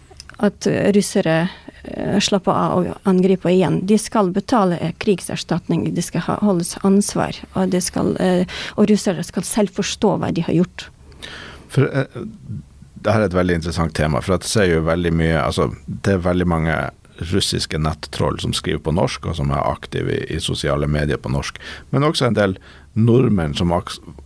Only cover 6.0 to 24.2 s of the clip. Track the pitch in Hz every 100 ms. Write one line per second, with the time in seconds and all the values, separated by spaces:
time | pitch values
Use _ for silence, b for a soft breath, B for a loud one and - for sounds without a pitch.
6 | - 165 - - 208 175 175 - 196 196
7 | 202 175 78 - - - 185 180 180 -
8 | 175 - 185 180 180 B B B 214 208
9 | - 160 175 - - - 208 - 196 -
10 | 208 175 175 170 165 160 180 - - -
11 | - B B B B B B - 139 139
12 | - - - - - 104 - - - -
13 | 104 110 101 90 90 85 85 82 82 -
14 | 76 65 - 90 - 110 92 82 80 85
15 | 87 82 82 80 65 - 65 - - 101
16 | - 95 87 90 87 82 80 76 69 -
17 | - - 85 95 - 85 - 80 78 78
18 | - - 73 - - - 87 78 80 80
19 | 127 - 92 85 69 69 - 71 - -
20 | - - - 80 - - 71 71 73 73
21 | 73 67 57 69 - - B B B 135
22 | 147 165 127 104 101 98 B B B 107
23 | 117 117 117 101 78 73 87 87 - -
24 | - -